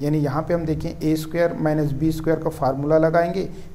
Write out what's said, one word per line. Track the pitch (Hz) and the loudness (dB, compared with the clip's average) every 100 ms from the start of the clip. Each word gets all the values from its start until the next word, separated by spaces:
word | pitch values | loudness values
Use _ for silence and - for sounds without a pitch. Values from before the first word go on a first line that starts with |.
यानी | 147 151 | -2 0
यहाँ | 143 143 | 0 -2
पे | 160 | -2
हम | 170 160 | -2 0
देखें | 156 165 | -2 -4
ए | - 156 156 | -2 0 0
स्क्वायर | 156 170 170 - | -2 0 0 2
माइनस | 156 156 147 | 0 2 0
बी | 131 160 | 2 0
स्क्वायर | 156 160 160 | 0 0 0
का | 156 | 0
फार्मूला | - 135 135 143 160 | 0 -2 0 2 4
लगाएंगे | 160 170 170 190 - - - | 4 2 0 -2 -6 -8 -14